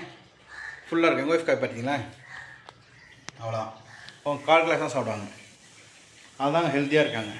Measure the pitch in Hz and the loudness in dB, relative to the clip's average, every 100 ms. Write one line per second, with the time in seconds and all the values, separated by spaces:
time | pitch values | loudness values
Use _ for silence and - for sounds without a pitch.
0 | - - - _ - - - - - 165 | -6 -16 -20 _ -20 -16 -14 -14 -4 2
1 | 165 131 139 165 165 131 123 113 127 143 | 4 4 2 2 2 2 0 -4 -2 -2
2 | 113 - - - - - - - - - | -4 -14 -18 -18 -16 -20 -20 -20 -20 -20
3 | - - - - 117 110 110 - - - | -20 -20 -18 -12 -8 -6 -6 -10 -20 -20
4 | - - 143 143 - 165 165 151 151 139 | -20 -10 -6 -2 6 6 6 2 0 -2
5 | 113 107 101 - - - - - - - | -2 -4 -8 -14 -20 -20 -20 -20 -20 -20
6 | - - - - 139 160 165 139 143 151 | -20 -20 -18 -4 0 2 2 2 2 4
7 | 143 117 107 107 | 2 0 -6 -8